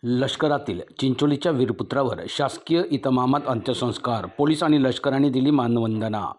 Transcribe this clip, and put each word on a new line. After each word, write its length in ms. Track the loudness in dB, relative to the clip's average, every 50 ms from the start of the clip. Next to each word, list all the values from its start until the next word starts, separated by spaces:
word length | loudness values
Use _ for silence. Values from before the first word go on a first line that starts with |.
| -2
लष्करातील 760 | 0 0 0 0 -2 -2 0 0 0 0 0 -2 -4 -6 -6 -8 -12 -6 -2
चिंचोलीच्या 520 | 0 0 2 2 2 2 2 2 0 0
वीरपुत्रावर 680 | 2 2 0 0 0 -4 -4 -4 -2 -2 0 0 -2 -6 -8 -10
शासकीय 520 | -4 -4 -4 -4 -4 -8 -2 0 0 0 2 0
इतमामात 500 | -2 -2 0 2 2 2 2 2 2 0 0
अंत्यसंस्कार. 760 | -2 -4 -2 -2 -4 -2 -2 -2 -4 -4 -4 -4 -2 -2 -2 -4
पोलीस 380 | -8 -2 0 2 2 2 2 2
आणि 200 | 2 4 4 4
लष्कराने 460 | 2 0 0 -2 0 2 2 2 2
दिली 220 | 2 2 2 4
मानवंदना. 800 | 2 2 2 2 2 2 0 0 -2 -2 -2 -4 -4 -4 -6 -6 -10